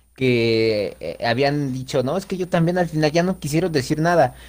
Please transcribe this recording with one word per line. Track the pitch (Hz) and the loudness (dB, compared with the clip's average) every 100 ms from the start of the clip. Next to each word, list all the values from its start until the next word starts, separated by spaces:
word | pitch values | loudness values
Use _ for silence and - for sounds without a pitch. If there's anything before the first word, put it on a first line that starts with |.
| _ - | _ -2
que, | 131 120 117 113 110 107 95 - | 2 2 2 2 2 0 -2 -6
eh, | 82 - 117 | -12 -4 -2
habían | 117 139 147 139 | 2 0 0 -4
dicho, | 131 127 139 | -6 -4 -2
"No, | 123 180 | -2 -4
es | - | -6
que | 185 | -6
yo | 175 | -2
también", | 175 165 180 | 0 2 0
al | 170 | -2
final | 156 151 | 0 0
ya | 165 | 2
no | 180 185 | 0 -2
quisieron | 147 156 185 | -2 0 0
decir | 151 123 151 | 0 0 0
nada. | 165 175 123 - | 2 4 2 0